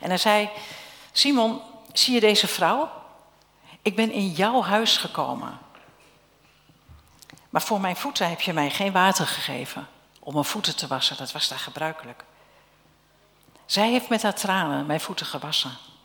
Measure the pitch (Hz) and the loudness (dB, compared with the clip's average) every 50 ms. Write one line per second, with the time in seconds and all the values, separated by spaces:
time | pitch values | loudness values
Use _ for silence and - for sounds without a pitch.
0 | - 175 185 180 - 214 208 208 208 202 - - - - - - - - - - | -4 -2 0 2 4 4 4 4 2 0 -6 -12 -14 -14 -16 -16 -18 -20 -20 -20
1 | - - - - - 277 285 247 220 226 - - - - - - - - - - | -18 -4 0 2 4 4 4 4 4 2 0 -2 -10 -16 -20 -20 -18 -6 0 0
2 | - 254 247 233 214 214 208 - 202 - - - 180 165 220 277 320 - - - | 2 4 4 6 6 6 6 6 2 0 0 2 2 2 4 2 0 -2 -4 -14
3 | - - - - - _ _ _ _ _ _ _ _ - - - - 220 180 226 | -18 -20 -20 -20 -20 _ _ _ _ _ _ _ _ -20 -18 -2 -2 -2 2 2
4 | 226 220 - 208 196 185 160 160 190 220 247 254 180 180 202 220 226 - - - | 0 0 0 -2 -2 -2 0 2 2 4 4 2 2 4 2 2 4 4 2 2
5 | - 165 - - 139 131 131 - 127 123 131 - - - - - - - _ _ | 0 -4 -2 -2 -2 -2 -2 -6 -6 -10 -12 -14 -20 -20 -20 -20 -20 -20 _ _
6 | _ _ _ _ _ _ _ _ _ _ _ _ _ _ _ _ _ _ - - | _ _ _ _ _ _ _ _ _ _ _ _ _ _ _ _ _ _ -20 -20
7 | _ _ _ _ - _ - - _ - - 156 - - 220 196 196 180 175 - | _ _ _ _ -20 _ -20 -20 _ -4 -2 -2 0 0 -2 -2 -2 -2 -4 -4
8 | - 285 277 - 190 170 165 - - 190 165 156 147 139 - - 196 196 185 180 | -6 -6 -4 -2 -2 -2 -2 -4 -4 -2 0 0 0 0 0 -2 -2 0 2 4
9 | 185 196 190 - 156 - - - - - 135 131 135 - - - - - - _ | 4 4 4 2 0 -2 -2 -4 -6 -6 -6 -8 -8 -8 -10 -14 -14 -16 -20 _
10 | _ _ _ _ - 147 139 151 143 - - 214 - - - - 160 135 135 131 | _ _ _ _ -14 -4 -2 -2 0 0 -2 -2 -2 -2 -4 -4 -4 -4 -4 -2
11 | - - 143 - 135 - - 147 - - 135 131 - - - 143 156 160 160 - | -2 -2 -2 -4 -10 -10 -6 -4 -4 -4 -4 -6 -10 -10 -6 -6 -4 -4 -6 -8
12 | - 120 120 - - _ _ _ _ _ _ _ _ _ _ _ _ _ _ _ | -14 -16 -18 -18 -20 _ _ _ _ _ _ _ _ _ _ _ _ _ _ _
13 | _ _ _ _ _ _ _ _ _ _ _ - _ - - 196 214 233 240 247 | _ _ _ _ _ _ _ _ _ _ _ -20 _ -4 2 2 4 4 4 2
14 | 247 - 233 208 - 202 190 - - 196 190 190 170 151 143 143 143 151 151 160 | 2 0 -2 0 2 0 -2 0 -2 0 0 0 0 0 -2 -2 -2 -2 -2 -2
15 | - - 185 - 156 - - 139 - 151 156 - - 165 131 - - - - _ | -2 -6 -8 -8 -8 -8 -8 -8 -6 -2 0 0 0 -2 -6 -12 -18 -20 -20 _